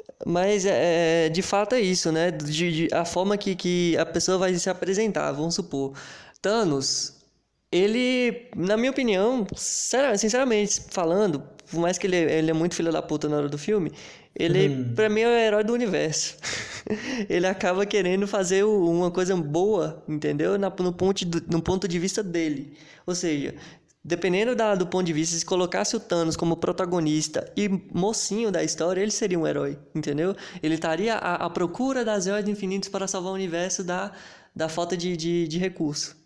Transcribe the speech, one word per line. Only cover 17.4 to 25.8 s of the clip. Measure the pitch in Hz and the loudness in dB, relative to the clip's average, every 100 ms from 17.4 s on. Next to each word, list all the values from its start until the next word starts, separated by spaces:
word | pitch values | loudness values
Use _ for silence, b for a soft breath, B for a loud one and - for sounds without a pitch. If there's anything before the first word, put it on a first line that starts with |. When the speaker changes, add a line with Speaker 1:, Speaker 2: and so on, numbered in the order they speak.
| 185 | 0
Speaker 1:
acaba | 190 190 180 | 0 0 0
querendo | 202 208 180 190 202 | 0 0 2 0 0
fazer | 202 180 190 | 0 2 2
o, | 208 208 170 | 4 4 4
uma | 170 180 | 2 2
coisa | 175 180 190 | 0 0 0
boa, | 151 156 196 208 156 160 - | 0 2 2 2 0 -4 -8
entendeu? | 151 147 147 170 202 | -4 -2 0 0 0
Na, | 196 | 0
no | 190 180 | -2 -2
ponto | 175 185 196 | 0 0 0
de, | 180 165 165 | -2 -2 -2
no | 165 | 0
ponto | 165 185 190 | 0 0 0
de | 175 | -2
vista | 185 - | -2 -2
dele. | 202 170 160 139 147 B B B - | -2 -2 -2 -2 -8 B B B -6
Ou | |
seja, | 180 175 147 139 B B B _ _ | -4 -2 -2 -2 B B B _ _
dependendo | 147 170 190 180 226 233 | -6 -2 2 2 2 2
da, | 220 | 2
do | 196 180 | 2 2
ponto | 185 | 0
de | 180 | 0
vista, | 151 160 165 | 0 0 -2
se | |
colocasse | - 185 175 185 | 0 0 2 0